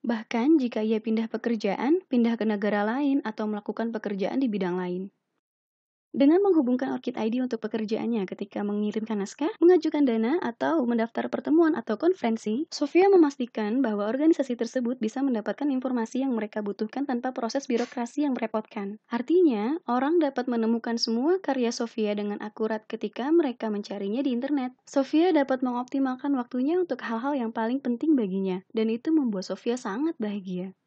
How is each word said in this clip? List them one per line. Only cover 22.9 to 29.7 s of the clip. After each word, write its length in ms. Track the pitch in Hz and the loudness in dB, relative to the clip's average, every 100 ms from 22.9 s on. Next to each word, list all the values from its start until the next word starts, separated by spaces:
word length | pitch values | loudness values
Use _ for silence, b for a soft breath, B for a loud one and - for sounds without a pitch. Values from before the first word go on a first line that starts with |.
| 220 208 - 254 | -8 -8 -4 2
mereka 400 | 330 294 240 220 | 4 4 -2 -4
mencarinya 480 | 202 208 202 196 226 | -4 -6 -6 -4 -2
di 160 | 277 240 | 0 -2
internet. 400 | 277 285 247 - | 0 -2 -2 -8
Sofia 480 | - 285 269 302 359 | -2 0 2 4 4
dapat 320 | 311 269 262 | 4 2 0
mengoptimalkan 720 | 254 240 254 277 269 254 285 277 | 0 -2 -4 -2 -2 -2 -2 -2
waktunya 400 | 240 254 269 359 | -2 -2 0 0
untuk 240 | 349 254 220 | -2 -4 -4
hal-hal 320 | 226 269 285 | -4 -2 -2
yang 160 | 226 233 | -2 -2
paling 240 | 226 262 | -2 -2
penting 400 | 254 240 302 285 | -2 -2 2 2
baginya, 400 | 202 190 190 180 _ 220 | 2 0 -2 -4 _ -2
dan 160 | 220 | 0
itu 240 | 233 320 320 | -2 2 2
membuat 320 | 254 196 - | 2 -2 -6
Sofia 320 | 190 240 | -6 -4